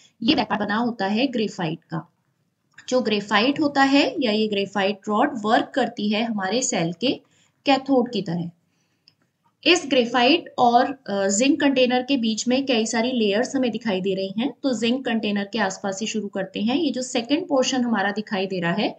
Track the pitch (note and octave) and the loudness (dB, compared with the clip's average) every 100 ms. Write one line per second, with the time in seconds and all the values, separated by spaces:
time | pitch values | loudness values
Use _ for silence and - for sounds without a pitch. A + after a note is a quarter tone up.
0 | _ _ A3+ D4+ A3+ G#3+ G#3 G#3 A#3+ - | _ _ 0 0 0 -2 -2 -2 -2 -2
1 | G3 G#3+ C4+ A#3 G#3 - E3 E3 _ E3 | -2 0 0 -2 -4 -4 -4 -6 _ -10
2 | - _ _ _ _ _ _ - - B3+ | -10 _ _ _ _ _ _ -20 -2 -2
3 | G#3+ G#3 G3+ G#3 B3 C#4+ D4 C#4+ C4+ C#4 | 0 -2 2 2 2 2 0 4 4 4
4 | G4+ F#4+ A#3+ G#3+ G#3+ G3 G3 G#3 G3 G3+ | 2 0 0 0 0 0 -2 0 -2 -2
5 | - G#3 C#4+ A#3+ G#3 C4 - C#4 A#3 - | -2 0 0 0 0 2 2 -2 -2 -2
6 | G#3 G#3+ A#3 G#3 F#3+ A3+ C4+ G#3 E3+ F3 | -2 -2 -2 -4 -2 -2 -2 -2 -2 -2
7 | B3+ A4 - _ _ _ - C4+ C#4 C4 | -2 -2 -8 _ _ _ 0 0 2 2
8 | A#3+ G3+ E3+ E3+ E3+ - _ _ _ _ | 2 -2 -4 -6 -6 -12 _ _ _ _
9 | _ _ _ _ _ _ D4+ F4 C4+ C4 | _ _ _ _ _ _ 2 2 4 2
10 | A#3 B3 B3 E4+ - - A#3+ A#3+ C#4 C#4 | 2 2 4 2 0 0 4 4 2 -2
11 | - G3+ G3 G#3 C4+ D#4 C#4+ B3+ B3 B3 | -6 -2 0 2 2 4 2 4 2 2
12 | B3 C4+ A3+ G#3+ A#3+ B3+ C4+ A3+ A3 A#3 | 0 0 0 -2 0 0 2 0 0 -2
13 | A#3+ B3+ G#3 G3+ B3+ C4+ B3+ A3 A3+ F#3+ | -2 0 2 0 -2 -2 -2 -2 -4 -2
14 | F#3+ F#3+ F#3+ G3+ C#4 - C#4 A3 A#3 C4 | -2 -4 -4 -4 -6 -4 -4 -2 0 -2
15 | B3+ A3+ G#3+ G3+ G3+ A3+ G3 F#3 G3+ F#3+ | -2 -2 -2 -2 -4 -2 -2 -2 -6 -6
16 | G#3+ A3 G3+ G3 F#3+ G3 G#3 C#4+ D#4 A#3+ | -4 -4 -6 -6 -6 -4 -2 0 -2 -4
17 | B3+ B3+ A#3 D4+ F#4 C#4 B3+ C4 A#3+ G#3+ | -4 -4 0 -2 0 0 0 0 0 0
18 | G3 G#3 G#3 G3 F#3+ F#3+ E3+ G3+ C4+ | 0 -2 -4 -4 -2 -2 -2 0 -2